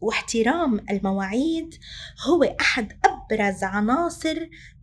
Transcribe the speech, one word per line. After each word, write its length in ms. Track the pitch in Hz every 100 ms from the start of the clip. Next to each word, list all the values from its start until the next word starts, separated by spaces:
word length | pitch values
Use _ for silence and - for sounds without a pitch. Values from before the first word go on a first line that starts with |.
واحترام 840 | 214 220 - 226 226 330 302 208 -
المواعيد 840 | 196 196 196 190 233 320 330 320 - - - - - 254
هو 280 | 339 262 -
أحد 320 | - 262 208 - 392
أبرز 580 | 381 - 220 202 190
عناصر 840 | 190 202 214 285 339 - 320 311 330 - - -